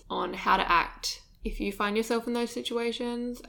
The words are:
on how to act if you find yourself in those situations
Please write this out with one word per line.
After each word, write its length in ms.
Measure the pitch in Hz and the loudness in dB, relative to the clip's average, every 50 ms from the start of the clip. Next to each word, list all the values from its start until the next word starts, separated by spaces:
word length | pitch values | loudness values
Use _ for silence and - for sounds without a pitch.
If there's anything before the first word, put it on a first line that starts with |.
| - - | -10 -6
on 240 | 185 185 185 180 185 | -4 -2 -2 -2 -4
how 220 | 190 - 196 190 190 | -2 2 4 4 4
to 140 | 190 - | 6 6
act 500 | 175 170 - - - - - - - - - - - - - | 6 4 4 2 -2 -6 -6 -6 -6 -6 -10 -18 -20 -8 -6
if 160 | 220 - - | -4 -2 0
you 140 | 208 202 196 | -2 -2 0
find 240 | - 214 202 208 220 | 0 0 2 2 2
yourself 280 | 226 - 247 233 226 | 2 2 0 0 0
in 60 | 247 | 0
those 180 | 240 240 240 233 | 0 0 -2 -2
situations 920 | - 247 247 - 240 233 233 233 226 - 247 240 240 240 240 247 240 240 - | -2 -4 -4 -2 -2 0 0 0 -2 -2 -4 -4 -4 -4 -4 -6 -6 -8 -8